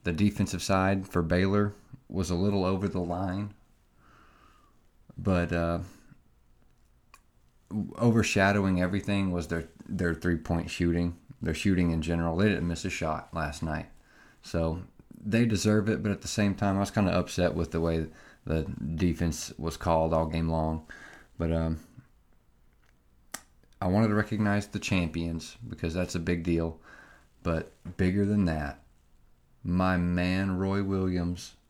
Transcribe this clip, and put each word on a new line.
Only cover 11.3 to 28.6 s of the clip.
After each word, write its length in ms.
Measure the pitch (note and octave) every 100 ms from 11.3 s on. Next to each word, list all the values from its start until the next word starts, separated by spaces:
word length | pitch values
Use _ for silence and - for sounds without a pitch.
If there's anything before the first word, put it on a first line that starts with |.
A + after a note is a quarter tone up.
| -
their 100 | E2
shooting 380 | D#2+ G2+ F#2 F2
in 100 | E2
general. 360 | D#2+ E2+ E2 E2
They 120 | G#2+
didn't 200 | F#2 E2+
miss 160 | E2
a 60 | F#2+
shot 440 | - D#2+ D#2 -
last 260 | E2 D2+ C#2+
night, 260 | E2 D#2 - - _ - - -
so 440 | - F2 D#2+ E2 F2+ _ - -
they 240 | G#2 A2+ A#2
deserve 420 | G#2 G#2+ G#2+ G2+
it. 120 | G2
But 120 | G#2
at 100 | G2
the 60 | -
same 260 | - G2+
time, 220 | F#2+ G2+ F#2+
I 40 |
was 120 | G2+
kinda 180 | - F#2+
upset 460 | F2 F2 - F2 D#2+
with 160 | E2
the 80 | E2
way 260 | E2 E2 D#2 - - - -
the 260 | D#2+ D#2 - C#2
defense 580 | D#2+ F2+ D#2+ F2 - - -
was 180 | D#2+ -
called 380 | - E2 D#2+
all 120 | D#2+ D#2+
game 220 | E2 E2
long. 380 | D#2+ D#2 D#2+ - - - - - -
But, 140 | E2+
um, 300 | E2 D#2+ D#2+ - - - _ _ _ _ _ _ _ _ _ _ _ _ - - _ _ -
I 60 | F#2+
wanted 220 | F#2+ A2
to 60 | G#2
recognize 500 | G#2 G#2+ G#2 G2+ G2+
the 140 | G2+
champions 760 | - F#2+ E2+ E2 E2+ E2 - - A#2
because 260 | - E2+
that's 220 | E2+ F2+ F#2
a 20 |
big 240 | E2+ F2
deal. 380 | E2+ E2 E2 D#2+ - - - - _ _
But 260 | F2+ E2 - - - -
bigger 280 | F#2 G2
than 200 | G2+ G#2 F2+
that, 360 | D#2